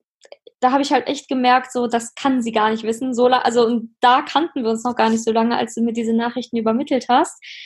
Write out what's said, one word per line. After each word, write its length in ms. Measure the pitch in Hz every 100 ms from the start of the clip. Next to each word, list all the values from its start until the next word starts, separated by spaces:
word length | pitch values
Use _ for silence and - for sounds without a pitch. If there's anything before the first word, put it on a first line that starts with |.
| _ _ - - - _ 254
da 60 |
habe 100 | 277
ich 100 | 285
halt 160 | 277 -
echt 200 | 285 -
gemerkt, 440 | 262 247 254 254
so, 140 | 247 240
das 300 | 233 233 -
kann 260 | 277 262
sie 100 | 226
gar 200 | 220 220
nicht 120 | 220
wissen. 300 | 220 226 262
So 140 | 240 247
la-, 140 | 254
also, 240 | - 233 226
und 300 | 240 226 _
da 240 | 247 262
kannten 400 | 302 277 339 285
wir 80 | 226
uns 120 | 226
noch 120 | 247 240
gar 140 | 226
nicht 140 | 226
so 80 | 226
lange, 260 | 220 226 233
als 180 | 233 -
du 60 |
mir 120 | 233
diese 200 | 226 226
Nachrichten 440 | 226 233 247 240 226
übermittelt 480 | 220 226 294 262 -
hast. 240 | 247 339 - - -